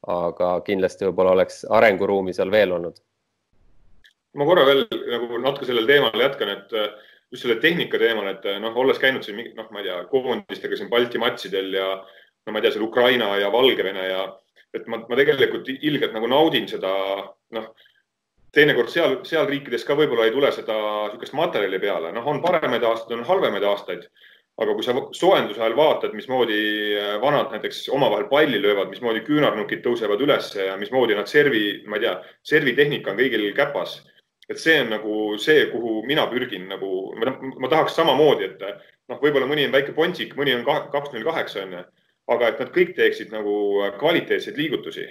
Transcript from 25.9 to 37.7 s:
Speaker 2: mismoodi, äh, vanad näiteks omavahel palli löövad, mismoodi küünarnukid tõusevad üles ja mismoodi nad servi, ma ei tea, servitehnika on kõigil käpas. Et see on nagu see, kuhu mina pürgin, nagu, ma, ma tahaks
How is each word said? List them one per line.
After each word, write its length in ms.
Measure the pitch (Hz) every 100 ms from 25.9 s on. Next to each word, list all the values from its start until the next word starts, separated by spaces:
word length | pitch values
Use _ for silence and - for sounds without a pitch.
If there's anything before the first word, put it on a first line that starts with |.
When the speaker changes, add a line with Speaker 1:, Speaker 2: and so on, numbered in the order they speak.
| - 104 107
Speaker 2:
mismoodi, 440 | 107 127 117 107 107 107 104 104
äh, 160 | 104 104
vanad 320 | 127 143 -
näiteks 340 | 107 104 - - 131
omavahel 320 | 123 104 104
palli 300 | 139 151 107
löövad, 300 | 101 101 92
mismoodi 300 | - 120 113 110
küünarnukid 560 | 151 127 104 101 107 123
tõusevad 360 | 117 107 101 143
üles 260 | 117 - 101
ja 200 | 95 95
mismoodi 360 | 101 131 117 101
nad 120 | 101
servi, 500 | 147 143 117 104 98 104
ma 100 | 104
ei 80 | 110
tea, 80 | 90 - _ -
servitehnika 600 | 151 143 113 143 120 -
on 80 | 98
kõigil 300 | 135 110 104 98
käpas. 420 | 147 95 - - _ _ _ _ -
Et 80 | 107
see 220 | 160 156
on 80 | 117
nagu 260 | 107 107 107 107 107
see, 300 | - 151 110
kuhu 300 | 127 117 110 117
mina 140 | 151 110
pürgin, 360 | 127 120 95 92
nagu, 400 | 95 98 95 95 -
ma, 140 | 117 131 135 131
ma 80 |
tahaks 240 | 127